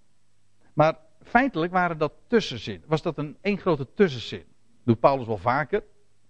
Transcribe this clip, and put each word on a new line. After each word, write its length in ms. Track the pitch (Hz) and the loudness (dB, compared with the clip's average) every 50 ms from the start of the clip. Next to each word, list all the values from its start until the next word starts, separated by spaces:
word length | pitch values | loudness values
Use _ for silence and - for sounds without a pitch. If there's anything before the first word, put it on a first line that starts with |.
| _ _ _ _ _ _ _ _ _ _ _ _ _ _ _ | _ _ _ _ _ _ _ _ _ _ _ _ _ _ _
Maar 240 | - 151 160 156 - - _ _ _ - | 2 2 2 0 -2 -10 _ _ _ -8
feitelijk 480 | - - 240 269 269 - 160 160 180 | 0 2 2 2 2 0 -2 -4 -2
waren 260 | 180 185 180 175 165 151 | 0 0 0 0 -2 -2
dat 160 | 156 143 - - - _ | -4 -4 -4 -10 -6 _
tussenzin, 560 | 240 220 - - 131 110 - 117 101 85 - 143 | 0 0 0 -2 -6 -8 -8 -10 -10 -12 -4 -2
was 140 | 156 151 | -2 -2
dat 160 | - 175 151 - | -2 -4 -6 -6
een 200 | 147 151 131 - | -8 -10 -10 -8
één 160 | - 196 208 - | -4 -4 -4 -2
grote 300 | - 185 165 139 135 - _ | 0 -2 -2 -2 -4 -6 _
tussenzin. 500 | - 208 175 131 117 - - - 92 - - - - - - - - _ | 2 2 2 2 -2 -10 -10 -12 -12 -14 -18 -20 -20 -20 -20 -20 -2 _
Doet 160 | 123 113 - | 2 2 4
Paulus 280 | - 147 139 135 120 110 | 4 4 4 2 0 -4
wel 100 | 110 101 | -6 -2
vaker. 460 | 87 120 123 143 151 - 196 214 - - _ _ - _ _ _ - _ | 0 0 0 0 0 -2 -2 -4 -4 -8 _ _ -20 _ _ _ -20 _